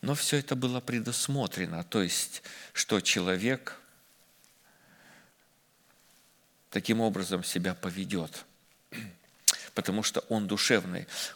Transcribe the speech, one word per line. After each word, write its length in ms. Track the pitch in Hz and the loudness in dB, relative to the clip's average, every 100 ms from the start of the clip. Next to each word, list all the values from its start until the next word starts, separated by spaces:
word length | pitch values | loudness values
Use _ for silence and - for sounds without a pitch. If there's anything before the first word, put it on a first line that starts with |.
Но 120 | - | -2
всё 220 | 143 - 147 | 0 2 0
это 180 | 135 | 0
было 260 | 131 127 123 | 0 0 0
предусмотрено, 1000 | 123 120 110 117 - 139 104 - 87 82 | -2 -2 -2 -2 0 0 0 -2 -4 -4
то 180 | 87 110 | -2 2
есть, 400 | 90 - - - - - - | 2 2 -2 -6 -14 -16 -6
что 280 | - - 107 | -4 2 2
человек 800 | - - 90 92 110 131 - - - - _ _ _ _ _ _ _ _ - - - - - _ _ _ _ _ _ _ _ _ _ _ _ _ _ | 4 2 2 2 2 0 -4 -14 -18 -20 _ _ _ _ _ _ _ _ -20 -20 -20 -20 -20 _ _ _ _ _ _ _ _ _ _ _ _ _ _
таким 300 | - - 113 | -2 2 4
образом 440 | 113 98 90 92 | 4 2 0 -2
себя 300 | 90 90 92 | 0 0 0
поведёт, 720 | 90 92 90 95 95 78 - - _ _ _ _ | 0 -4 -4 -2 -2 -4 -8 -16 _ _ _ _
<clears throat> 840 | 123 107 87 _ _ - - - | -12 -12 -14 _ _ 2 2 -2
потому 280 | - - 101 | -4 -2 0
что 180 | 110 - - | 0 0 0
он 180 | 110 101 | 0 0
душевный. 600 | 104 - 113 90 87 - - - | 0 4 4 4 -4 -8 -8 -8